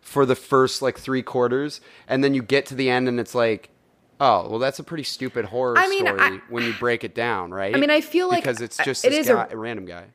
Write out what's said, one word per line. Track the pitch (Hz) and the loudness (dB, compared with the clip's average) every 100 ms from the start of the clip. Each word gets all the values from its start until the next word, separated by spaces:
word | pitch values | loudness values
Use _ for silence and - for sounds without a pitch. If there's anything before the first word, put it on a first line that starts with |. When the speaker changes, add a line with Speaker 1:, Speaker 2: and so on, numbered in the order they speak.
Speaker 1:
for | - 139 135 | -4 2 2
the | 127 | 2
first, | - 135 131 - | 2 4 4 2
like, | 131 - | -2 -4
three | - 131 | -4 -4
quarters, | 117 131 123 127 147 - - - - | -2 0 0 0 -4 -10 -20 -20 -4
and | 131 | 0
then | 143 | 2
you | 139 | 2
get | 113 139 135 | 2 0 0
to | |
the | 131 131 | -2 0
end, | 123 127 | 2 2
and | 120 | -2
it's | 110 | -2
like, | 123 117 107 - _ _ _ _ _ | 0 2 0 -6 _ _ _ _ _
oh, | 139 101 98 | 4 4 2
well, | 110 | -2
that's | 131 - | -2 -4
a | |
pretty | 151 165 | -10 -10
stupid | 135 - 131 120 101 | -8 -8 -6 -4 -4
horror | 120 127 120 | -2 0 2
Speaker 2:
I | 381 | 2
mean, | 392 370 | 0 -2
Speaker 1:
story | - | 0
Speaker 2:
I, | - 190 - | 0 -2 -8
Speaker 1:
when | 117 | -6
you | 120 | -4
break | 107 120 117 | -2 0 0
it | 110 | -4
down, | 117 120 104 90 | -4 -2 -2 -4
right? | 95 98 | -4 0
Speaker 2:
I | 269 | 2
mean, | 294 | 4
I | 302 | 2
feel | 311 339 359 | 2 0 2
like | 349 | 0
Speaker 1:
Because | - 110 | 0 -4
it's | 117 - | -6 -2
just | 139 127 | -2 2
Speaker 2:
it | 247 | 2
Speaker 1:
this | 294 | 2
Speaker 2:
is | 285 | 4
a | |
Speaker 1:
guy, | 175 113 | 2 2
a | 113 | -6
random | 113 110 | -8 -8
guy. | 90 87 98 | -10 -14 -18